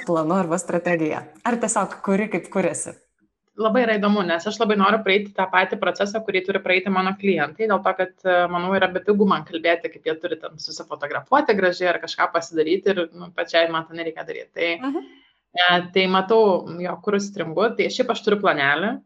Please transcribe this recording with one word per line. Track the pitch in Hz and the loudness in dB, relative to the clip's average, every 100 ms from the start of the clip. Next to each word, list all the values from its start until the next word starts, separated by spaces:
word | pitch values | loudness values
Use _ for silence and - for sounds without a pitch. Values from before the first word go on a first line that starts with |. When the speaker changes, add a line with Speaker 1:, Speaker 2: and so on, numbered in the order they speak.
| - | -2
Speaker 1:
planu | 165 156 | 0 2
arba | 190 170 180 | 0 0 -2
strategija? | - 175 175 170 156 - - - | -2 -2 0 0 0 -4 -10 -6
Ar | 240 233 | -4 -2
tiesiog | 220 214 185 - | 0 0 -2 -4
kuri, | - 196 214 | 0 0 0
kaip | 180 - | -4 -4
kuriasi? | 190 175 147 - - _ _ _ _ _ - | -2 -2 -2 -10 -14 _ _ _ _ _ -2
Speaker 2:
Labai | 220 233 | 0 2
yra | 233 214 | 2 2
įdomu, | 208 208 | 2 2
nes | 175 165 214 | 2 -2 -2
aš | 208 | -2
labai | 220 208 | 0 4
noriu | 196 202 | 4 4
praeiti | 196 196 202 | 2 2 0
tą | - 185 | -4 0
patį | 185 190 214 | 2 0 0
procesą, | 180 175 202 214 | -2 -2 -2 -4
kurį | 214 190 | -2 -2
turi | 185 196 | -2 -2
praeiti | 185 185 190 | 0 0 0
mano | 190 190 190 | 0 -2 -2
klientai, | 202 170 143 156 220 | 0 0 0 -2 0
dėl | 190 | 0
to, | 190 | 0
kad, | 185 185 - | -2 -4 -4
e, | 190 175 175 | 0 2 2
manau, | 175 180 | 0 0
yra | 190 185 | 0 0
bepigu | 180 - 208 202 | 0 0 2 4
man | 160 | 2
kalbėti, | 156 165 165 170 165 | -4 -4 0 0 -2
kaip | 160 | -8
jie | 160 160 | -6 -4
turi | 170 160 | -4 -8
ten | 160 156 | -10 -14
susifotografuoti | - 156 160 147 143 139 - 277 294 202 | -14 -12 -12 -10 -8 -8 0 2 4 2
gražiai | 180 175 180 | 2 2 0
ar | 160 | -2
kažką | 165 - 170 | -4 -2 -2
pasidaryti | 170 165 165 156 196 196 | -2 -2 2 2 4 2
ir, | 190 170 | 0 -2
nu, | 175 175 | -8 -12
pačiai | - 170 170 165 | -8 0 2 2
man | 165 160 | 0 -6
to | |
nereikia | 165 165 160 | -8 -8 -8
daryti. | 156 - - | -10 -12 -10
Tai, | - 170 165 | -4 -2 -2
Speaker 1:
Mhm. | 262 294 - - _ _ _ | -4 -6 -8 -18 _ _ _
Speaker 2:
e, | 180 180 175 175 | 0 4 2 2
tai | 190 185 | 0 2
matau, | 190 190 226 214 175 - 170 | 2 4 4 6 4 -2 -8
jo, | 175 175 | -8 -6
kur | - | -2
stringu. | 202 202 - 160 160 226 - | -2 -2 -6 -4 0 0 0
Tai | 170 | -2
šiaip | - 247 | -2 -2
aš | 208 | -2
turiu | - 202 | 0 0
planelį. | 196 151 139 147 202 269 | 2 2 2 2 -2 -6